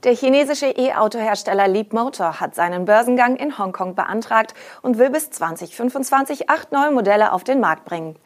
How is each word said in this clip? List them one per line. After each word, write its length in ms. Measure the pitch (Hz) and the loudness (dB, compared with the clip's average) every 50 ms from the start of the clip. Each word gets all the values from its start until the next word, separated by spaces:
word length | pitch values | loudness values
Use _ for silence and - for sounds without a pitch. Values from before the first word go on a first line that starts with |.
| - | 4
Der 100 | 247 240 | 2 2
chinesische 520 | 233 269 262 262 277 285 269 294 285 285 | 2 2 4 4 4 4 2 0 -2 -2
E-Auto-Hersteller 1000 | 269 - - 254 262 - - 220 214 214 233 214 220 208 - - - 202 196 196 | -2 0 0 0 0 2 2 0 0 0 -2 -2 -2 -2 -2 -2 -2 0 2 2
Leapmotor 720 | 196 190 208 214 208 220 226 233 262 269 - 190 165 160 - | 2 2 0 -2 -2 -4 -2 -2 -4 -4 -4 -4 -4 -2 -4
hat 160 | 180 151 - | -8 -8 -2
seinen 300 | - 170 175 175 180 180 | -2 -2 -2 -2 -4 2
Börsengang 500 | 180 208 220 240 240 247 247 240 247 254 | 4 4 4 4 4 2 2 4 2 2
in 240 | 262 269 302 277 - | -2 -4 -8 -6 -4
Hongkong 360 | 202 190 185 - 190 185 180 | -6 -6 -4 -6 -8 -6 -4
beantragt 600 | 190 185 - 190 220 226 - 233 220 220 220 - - - - - - _ | -4 -4 -4 -4 -6 -4 0 2 2 2 0 -6 -20 -20 -20 -20 -8 _
und 160 | 254 247 214 | -2 2 4
will 120 | 247 277 | 4 4
bis 200 | 254 311 311 - | 4 -2 -6 -6
zwanzig 440 | - - - 165 165 165 175 170 - | -8 -6 -6 -6 -6 -8 -12 -14 -10
fünfundzwanzig 760 | - 240 254 254 277 269 - 277 269 277 269 294 269 - - | -6 -6 -4 -4 -4 -4 0 0 0 0 0 -6 -8 -2 -2
acht 200 | 294 320 - - | -2 -2 -2 -4
neue 220 | - 277 277 302 294 | -2 0 0 2 0
Modelle 400 | 254 214 190 202 208 214 208 - | 0 2 2 4 4 4 2 2
auf 120 | 180 - | -2 -2
den 160 | - 262 277 | 0 0 2
Markt 260 | 226 170 160 - - | 2 0 0 -2 -6
bringen. 280 | - 175 170 160 160 156 _ _ | -10 -8 -8 -8 -10 -12 _ _